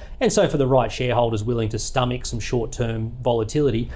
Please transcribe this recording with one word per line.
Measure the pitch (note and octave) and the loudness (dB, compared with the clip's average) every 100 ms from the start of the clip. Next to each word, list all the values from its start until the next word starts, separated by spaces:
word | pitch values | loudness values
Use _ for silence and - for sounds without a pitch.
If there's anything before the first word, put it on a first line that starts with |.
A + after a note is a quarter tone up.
| - - | -10 -2
And | - | 2
so | - F#3 | 4 4
for | D#3 | 2
the | C3 | 4
right | C3 A2+ | 4 2
shareholders | - B2+ A#2 A#2+ A2+ | 0 0 2 2 0
willing | G#2+ A#2+ A2 | 0 0 0
to | A2 | -2
stomach | - - B2 B2 - | -4 0 0 -2 -4
some | A#2+ | -6
short-term | - B2 A2+ - A#2 A2+ A2+ B2 | -2 -2 -2 -2 -2 -2 -4 -4
volatility, | B2 A#2 G#2+ D3+ D3 A2+ B2+ | 0 0 0 0 2 0 -2